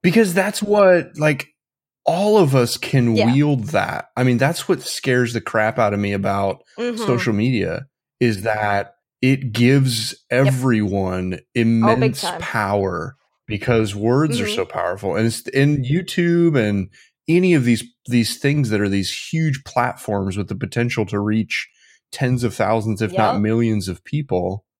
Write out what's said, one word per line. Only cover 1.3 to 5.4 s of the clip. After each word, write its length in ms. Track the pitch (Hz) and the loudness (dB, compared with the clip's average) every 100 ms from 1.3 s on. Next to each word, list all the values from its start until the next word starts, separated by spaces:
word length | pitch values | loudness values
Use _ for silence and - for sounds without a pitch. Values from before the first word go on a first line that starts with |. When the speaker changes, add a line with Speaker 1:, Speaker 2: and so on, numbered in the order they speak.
| 139 - _ _ _ _ _ - | 0 -6 _ _ _ _ _ -2
Speaker 1:
all 320 | 165 208 214 | 0 4 4
of 180 | 156 131 | 6 4
us 220 | 120 - | 2 -2
can 360 | - 135 120 110 | 0 2 4 4
Speaker 2:
Yeah. 100 | 107 | 4
Speaker 1:
wield 400 | 131 147 139 101 | 4 2 0 0
that. 400 | 101 95 - - - | -2 -2 -6 -8 0
I 60 | |
mean, 140 | 127 120 | 2 4
that's 300 | 135 170 - | 2 -2 -2
what 120 | 156 | -2
scares 520 | - - 135 123 120 | -2 -6 0 0 0
the 80 | 117 | -2